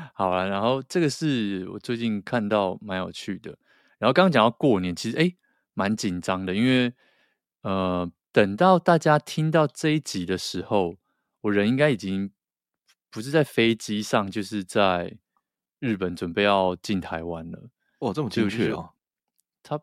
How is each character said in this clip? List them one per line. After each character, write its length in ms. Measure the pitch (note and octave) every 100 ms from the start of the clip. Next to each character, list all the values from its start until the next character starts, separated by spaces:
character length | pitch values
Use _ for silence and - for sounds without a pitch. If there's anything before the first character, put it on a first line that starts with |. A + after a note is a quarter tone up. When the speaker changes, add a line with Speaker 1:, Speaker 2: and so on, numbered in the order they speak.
| D#3
Speaker 1:
好 220 | - F#2+
啦， 100 | F#2
然 160 | F#2+ G2
后 220 | A2+ C3+
这 180 | C3 F3+
个 80 | D3+
是 580 | - D#3 B2+ G2+ F#2+ F#2
我 80 | G2+
最 180 | - A#2
近 240 | A#2 G#2
看 260 | - B2 G#2
到 300 | G#2+ F#2+ -
蛮 160 | G#2+ F#2
有 140 | F2
趣 260 | - - F#2
的。 180 | - - _ _ _ -
然 100 | A2
后 60 |
刚 120 | D3+
刚 60 | F#3+
讲 140 | C3+
到 60 | A2+
过 280 | - D3 F#2+
年， 140 | F2+
其 160 | E2+ A2
实， 60 | B2+
诶， 180 | F3 F3 _ _ _
蛮 240 | - G2 A2
紧 240 | G2 F2+
张 240 | F#2 F#2
的， 100 | F#2
因 80 | F#2+
为， 300 | B2+ B2+ A#2+ B2 _ _ _ _ _ _
呃， 480 | G#2 F#2+ F#2 F2+ F2 _ _
等 240 | A#2+ G2+
到 240 | G2+ F3+ F3
大 200 | - E3
家 200 | E3 D3+
听 320 | - - D#3+
到 160 | D#3+ D3
这 240 | - D#3
一 100 | D3+
集 260 | - F#2+ F2
的 100 | F#2
时 240 | - F2+
候， 360 | - G#2 F2 F2 _ _ _ _
我 80 | G#2+
人 160 | G2+ G#2
应 80 |
该 140 | C3 D3+
已 80 | A2
经 340 | F#2+ F#2+ G2 _ _ _ _ _ _ _ _
不 140 | A2
是 80 | B2+
在 120 | D#3
飞 320 | C#3+ - A2+
机 280 | A2 - G#2
上， 280 | G#2 A#2 G2
就 120 | G#2+
是 200 | F#2+ G#2+
在 540 | F#2 A2 G2 F2+ F2 - _ _ _ _ _ -
日 180 | B2+ G2
本 180 | F2+
准 200 | F2 F2
备 80 | E2+
要 340 | G2+ G2 F#2 F2+
进 240 | - F#2+
台 220 | - E2
湾 280 | E2+ E2 E2+
了。 200 | - - _ _ -
Speaker 2:
哇， 120 | C3+
这 100 | F3
么 60 | B2+
精 180 | A#2 G#2
确 60 | A2+
哦。 20 |
Speaker 1:
所 80 | A2+
以 20 |
我 60 |
就 20 | G#2+
觉 60 |
得， 100 | - _ _ _ _ _ _ _
差， 180 | - D3+